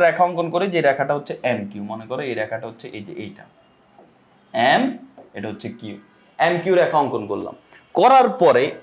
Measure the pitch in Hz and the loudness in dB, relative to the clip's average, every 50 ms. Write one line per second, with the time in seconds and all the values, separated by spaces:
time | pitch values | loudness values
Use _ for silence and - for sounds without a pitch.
0 | 175 170 156 - 180 175 180 165 170 165 170 175 190 202 175 165 147 139 131 139 | 4 4 4 4 2 0 0 -2 -4 -2 -2 -2 -2 0 0 2 2 2 2 2
1 | 139 143 147 143 143 - - - - 127 117 107 101 101 104 104 101 104 110 113 | 0 -2 -2 -4 -4 -8 -10 -6 -4 -4 -2 -4 -6 -8 -10 -12 -12 -10 -10 -12
2 | 113 107 127 139 147 131 113 107 107 107 113 113 113 113 110 - - 123 - 104 | -10 -10 -8 -8 -6 -6 -6 -6 -6 -6 -6 -8 -10 -12 -14 -16 -16 -16 -14 -14
3 | 101 - - - 107 101 98 - - - _ _ _ _ _ _ _ _ _ _ | -14 -14 -14 -14 -14 -14 -16 -18 -20 -20 _ _ _ _ _ _ _ _ _ _
4 | - _ _ _ _ _ _ _ _ _ - 113 117 135 160 208 254 269 240 - | -20 _ _ _ _ _ _ _ _ _ -2 0 2 4 4 2 2 -2 -4 -8
5 | - - _ - - - - 104 104 107 104 - - 107 - - 110 107 101 - | -14 -20 _ -20 -20 -18 -14 -10 -10 -10 -10 -10 -12 -12 -12 -12 -14 -16 -16 -16
6 | - _ _ _ _ _ _ - 151 170 175 170 170 190 185 175 160 143 165 151 | -20 _ _ _ _ _ _ -2 0 0 0 0 0 2 2 2 2 4 2 0
7 | 143 127 127 110 107 101 101 - - - - - _ _ - - _ _ - - | 0 0 -2 -6 -6 -6 -6 -6 -6 -8 -12 -16 _ _ -20 -20 _ _ 0 2
8 | 196 254 269 262 254 220 202 - 175 156 127 123 135 160 - - | 4 6 8 6 6 4 4 4 4 6 6 6 2 0 -2 -2